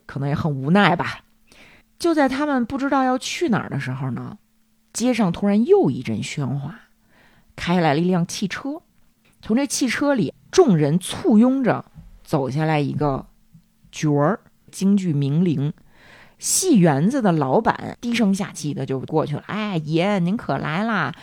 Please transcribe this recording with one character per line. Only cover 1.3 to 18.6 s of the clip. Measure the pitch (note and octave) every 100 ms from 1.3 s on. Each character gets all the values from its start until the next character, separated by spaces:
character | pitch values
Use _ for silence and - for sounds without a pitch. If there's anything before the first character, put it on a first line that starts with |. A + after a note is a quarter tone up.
| _ _ - - - _ -
就 | E4+
在 | D#4 C4+
他 | C4 D4+
们 | C4
不 | A#3 C#4
知 | C4+
道 | C#4
要 | C4 C4
去 | - - E4+
哪 | F3
儿 | -
的 | C3+
时 | C3
候 | C3 C3+
呢， | B2 B2 - _ _ _ _ _
街 | - A#3+
上 | A#3 F#3+
突 | - G3+
然 | G#3
又 | B3+ G4+ G#3+
一 | B2+
阵 | B2 A2
喧 | C3+ - C3+
哗， | C#3 C#3 A3+ _ _ _ _ _ _ _ -
开 | - F3+
来 | D#3+
了 | C#3+
一 |
辆 | F3 F#3
汽 | F3 - F#3+
车。 | - C4+ D#4 - _ _ _ _ _
从 | - A3
这 | C#4
汽 | - B3+
车 | - C#4+
里， | C#4 C#3+ - _
众 | - E4 E3
人 | D3 F3
簇 | - - F#4 G#3
拥 | B3 C4+
着 | A#3 B2+ - - - -
走 | - D3+ C3
下 | C#3
来 | D#3 D3+
一 | C#3
个 | C3+ D3 C3 - _ _ - _ _ _
角 | - D3+
儿， | C#3+ D3 A3 _ _ _
京 | - F#3+ G3+
剧 | F#3
名 | C#3+ C#3 D3+
伶。 | F3+ C#3 C#3+ - - _ - - - _
戏 | - - F#4+ A#3+
园 | E3+ C3+ F3+
子 | C#4+
的 | G#3+
老 | D#3+ C3 E3+
板 | A3+ - - -
低 | A#3+
声 | A#3 G3+
下 | G3 F3+
气 | -